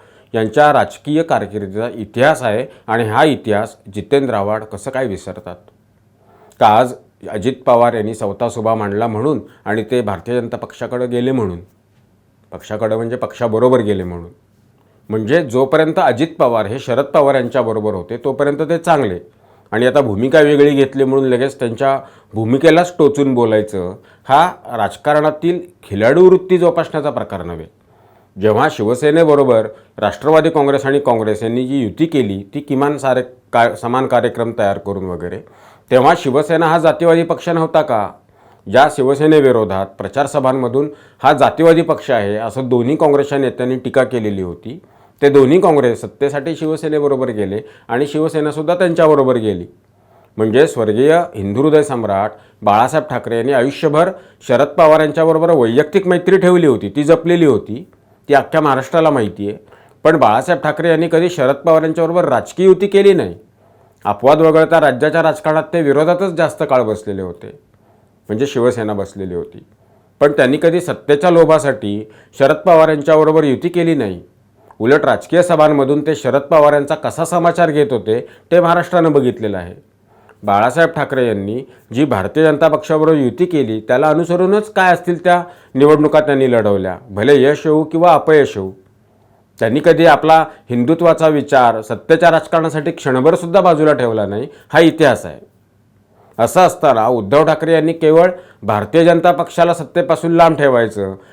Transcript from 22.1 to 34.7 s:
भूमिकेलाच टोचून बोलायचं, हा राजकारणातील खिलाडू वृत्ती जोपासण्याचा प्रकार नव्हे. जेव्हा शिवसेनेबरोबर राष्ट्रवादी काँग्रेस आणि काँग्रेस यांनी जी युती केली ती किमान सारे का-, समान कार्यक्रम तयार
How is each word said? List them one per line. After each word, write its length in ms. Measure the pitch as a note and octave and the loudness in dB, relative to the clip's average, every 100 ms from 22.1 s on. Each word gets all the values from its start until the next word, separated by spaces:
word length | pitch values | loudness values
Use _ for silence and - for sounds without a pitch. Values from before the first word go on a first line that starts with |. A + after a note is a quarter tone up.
| - _ | -20 _
भूमिकेलाच 600 | G#2+ A2 C3+ D#3+ D#3+ F3 - | -6 -2 0 2 2 0 0
टोचून 360 | D3 C#3+ C3+ | 0 0 -2
बोलायचं, 600 | B2 A#2 G#2+ G#2+ G2 F2+ F#2 _ _ - | 0 0 0 -2 -6 -10 -12 _ _ 0
हा 240 | C#3 F3 - - A#2 | 2 2 -4 -10 -6
राजकारणातील 840 | G2+ - D3 D3+ D3+ D3+ E3+ F3 - _ | -6 -4 -2 0 0 -2 -4 -4 -8 _
खिलाडू 440 | - - A#2 D3+ F#3 | -10 0 2 6 6
वृत्ती 320 | F#3 F3+ F3+ | 4 2 0
जोपासण्याचा 520 | F3 E3+ D3+ D#3 D3 | 2 0 -4 -6 -6
प्रकार 320 | B2+ G#2 G2 | -6 -8 -10
नव्हे. 240 | F2 E2+ D#2 _ _ _ _ _ _ - | -10 -12 -14 _ _ _ _ _ _ -4
जेव्हा 280 | G#3+ G#3 - | 0 2 0
शिवसेनेबरोबर 960 | - G#3 A#2+ D3 D#3 D#3+ C#3+ C3+ A#2 G#2+ - _ - | -2 -4 -2 0 4 4 4 4 2 0 -8 _ -4
राष्ट्रवादी 520 | G#2 - C#3 D#3+ D#3 | -4 -2 2 2 2
काँग्रेस 360 | D#3 C#3 C#3 C3+ | 0 0 0 0
आणि 140 | C#3 | -2
काँग्रेस 420 | C3+ A#2 G#2+ G#2+ | 0 -2 -2 -4
यांनी 240 | A2+ A#2+ B2+ | -4 -4 -4
जी 160 | C#3 | -4
युती 240 | A2+ F2 E3 | -4 -4 -2
केली 360 | D3 A2 G2 G2 | -2 -2 -6 -10
ती 60 | D3 | -12
किमान 380 | D3 C3+ C#3+ D3 | -6 -2 -2 -2
सारे 240 | C3+ B2+ B2 - _ | -2 -2 -4 -12 _
का-, 220 | A#2+ A#2 | 0 0
समान 320 | - A#2+ B2 B2+ | -2 -4 -4 0
कार्यक्रम 460 | B2 A#2+ A#2+ A#2 A#2 | 0 0 -4 -6 -2
तयार 200 | G#2 | -2